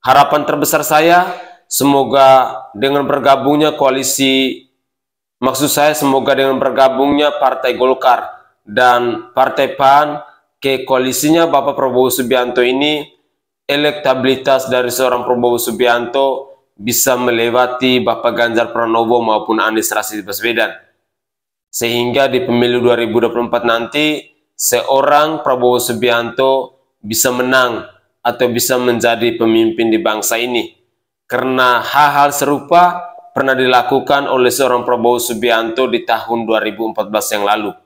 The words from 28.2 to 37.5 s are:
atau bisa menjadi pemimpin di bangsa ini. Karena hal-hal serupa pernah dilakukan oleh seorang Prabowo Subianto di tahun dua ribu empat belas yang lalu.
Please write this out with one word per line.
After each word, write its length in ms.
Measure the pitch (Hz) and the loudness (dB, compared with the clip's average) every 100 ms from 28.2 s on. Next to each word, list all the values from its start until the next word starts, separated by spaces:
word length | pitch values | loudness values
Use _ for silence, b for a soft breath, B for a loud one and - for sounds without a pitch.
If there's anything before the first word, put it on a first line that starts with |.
atau 240 | 123 120 123 | -6 -2 -2
bisa 300 | 117 - 127 | 0 -2 0
menjadi 560 | 123 117 117 113 117 | 0 0 0 0 -2
pemimpin 560 | 113 113 113 113 113 113 | 0 2 2 2 0 0
di 80 | 110 | 0
bangsa 400 | 110 107 101 117 | 0 -2 -4 -4
ini. 340 | 123 120 - _ _ _ _ _ _ | -2 -4 -6 _ _ _ _ _ _
Karena 560 | 123 127 131 127 120 | -4 -2 0 2 0
hal-hal 480 | - 139 147 143 143 | -2 2 2 4 2
serupa 840 | 139 143 143 147 175 180 175 - - - | 2 -2 -2 2 4 4 0 -12 -18 -10
pernah 240 | - 135 127 | -4 -2 0
dilakukan 720 | 127 123 120 135 131 143 139 | 2 2 2 -2 0 -2 0
oleh 180 | 131 123 | 2 2
seorang 380 | 120 135 123 120 | 2 0 0 0
Prabowo 320 | 123 117 120 | 0 2 0
Subianto 720 | - 110 117 113 113 123 131 | -2 -2 0 0 0 -2 -2
di 160 | 113 - | -2 -2
tahun 400 | 113 - 117 110 | -4 -2 -6 -2
dua 160 | 110 | -2
ribu 240 | 107 101 110 | -2 -6 -6
empat 220 | 110 104 | -6 -4
belas 160 | 107 104 | -4 -4
yang 80 | 107 | -4
lalu. 320 | 101 | -2